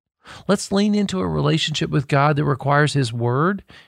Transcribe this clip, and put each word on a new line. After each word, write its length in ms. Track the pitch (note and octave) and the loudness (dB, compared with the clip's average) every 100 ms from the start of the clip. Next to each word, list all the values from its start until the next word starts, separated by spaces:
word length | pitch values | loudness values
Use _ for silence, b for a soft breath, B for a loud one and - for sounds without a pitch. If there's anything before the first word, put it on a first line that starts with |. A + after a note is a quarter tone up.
| _ _ B B - | _ _ B B -2
Let's 240 | G3+ - | -2 0
lean 240 | G3 G#3 | 0 2
into 260 | G#3 G3+ F#3+ | 2 0 -2
a 60 | F#3 | -2
relationship 640 | D#3 C#3+ D#3 - D3+ E3 | 0 0 0 0 -2 -2
with 200 | D3+ - | -2 0
God 280 | C#3+ D3 D3 | 2 2 2
that 80 | |
requires 480 | D3 C3 C#3 C#3+ D3 | 0 -2 0 2 2
his 180 | C#3+ B2 | 2 -2
word, 540 | A#2+ A#2+ B2+ E3+ G3+ - B | -2 -2 2 0 -2 -8 B